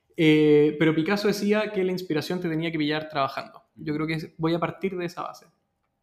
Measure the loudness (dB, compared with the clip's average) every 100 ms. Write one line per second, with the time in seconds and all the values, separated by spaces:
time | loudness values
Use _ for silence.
0 | _ 2 4 6 6 6 4 2 2 2
1 | 0 0 0 0 0 0 0 -2 -2 -2
2 | -2 -4 -2 -4 -2 -2 -2 -2 -2 -2
3 | -4 -4 -4 -4 -12 -16 _ -12 -6 -4
4 | -4 -4 -8 -4 -2 0 -2 -4 -6 -6
5 | -8 -8 -12 -14 -20 _ _ _ _ _